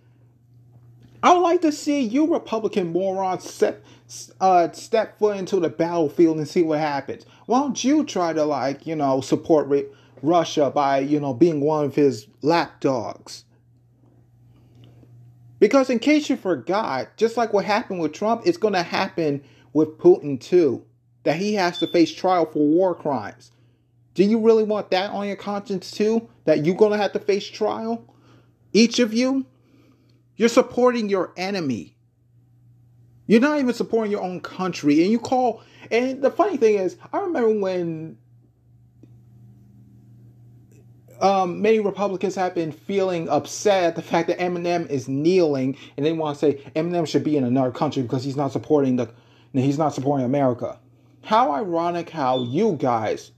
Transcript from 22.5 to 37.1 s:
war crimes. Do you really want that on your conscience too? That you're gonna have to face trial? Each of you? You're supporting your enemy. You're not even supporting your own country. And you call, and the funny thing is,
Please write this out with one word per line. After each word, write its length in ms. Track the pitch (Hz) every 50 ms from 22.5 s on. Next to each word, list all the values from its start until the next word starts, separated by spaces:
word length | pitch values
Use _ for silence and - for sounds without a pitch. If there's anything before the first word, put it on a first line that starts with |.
| - 151
war 340 | 147 147 156 180 190 185 170
crimes. 580 | 170 - 151 135 117 101 95 - _ - - _ _ _ _ _ _ _ _ _ _ _ _ _
Do 100 | 170 190
you 160 | 202 226 226
really 240 | 214 226 220 220 214
want 280 | 208 214 202 - -
that 200 | 190 180 196 208
on 160 | 202 196 202
your 80 | 202 196
conscience 560 | - - 202 208 202 202 - 196 185 - -
too? 380 | - - 208 214 226 226 226 - _ _ -
That 180 | 160 156 156 147
you're 120 | 165 185
gonna 220 | 185 214 208 208
have 140 | 214 202 190 -
to 60 | 202
face 280 | - - 196 202 202
trial? 580 | - - - 214 208 208 220 226 226 233 226 - - _ _ _ _ _ _ _ _ _ _ _ _
Each 280 | - 196 233 226 - -
of 140 | 247 214 220
you? 320 | 233 254 262 269 269 262 - _ _ _ _ _ _ _ _ _ _ _ _ _ _ _ _ _
You're 120 | - 220 226
supporting 600 | - 262 240 - - 247 247 247 240 240 214 196
your 240 | 196 185 165 - -
enemy. 600 | 175 185 196 202 190 160 135 120 98 - - _ _ _ _ _ _ _ _ _ _ _ _ _ _ _ _ _ _ _ _ _ _ _ _ _ _ _
You're 160 | - 202 233
not 180 | 254 302 302 294
even 140 | 262 247 -
supporting 380 | - 196 - 226 226 220 202
your 100 | 202 196
own 200 | 185 185 180 160
country. 600 | - - - - 185 180 170 - 143 147 143 160
And 100 | 170 202
you 60 | 226 233
call, 440 | 233 - 262 254 254 233 220 - - _ - - - -
and 300 | 220 233 254 262 262 -
the 80 | 269 247
funny 280 | - - 330 427 349
thing 180 | - 226 220 208
is, 200 | 202 185 175 - - - -